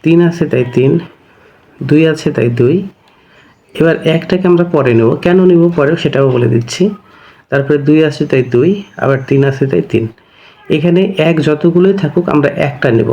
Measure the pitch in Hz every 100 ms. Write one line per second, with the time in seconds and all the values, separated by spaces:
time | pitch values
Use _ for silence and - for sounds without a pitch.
0 | 160 170 175 170 151 127 123 123 135 165
1 | - _ _ _ _ _ _ _ 131 151
2 | 160 156 165 - 120 120 123 175 196 _
3 | _ _ _ _ _ _ _ - 165 156
4 | 160 160 - 185 185 175 175 156 127 113
5 | 113 147 175 185 185 175 170 170 143 165
6 | 147 135 135 123 123 120 120 - 196 202
7 | _ - - _ _ 139 139 147 143 156
8 | 156 147 143 135 123 120 160 202 196 -
9 | 135 135 135 139 139 135 135 - - -
10 | 113 - _ _ - _ - 156 170 175
11 | 190 190 156 156 147 151 170 175 185 196
12 | 156 160 175 147 143 143 147 135 135 113
13 | -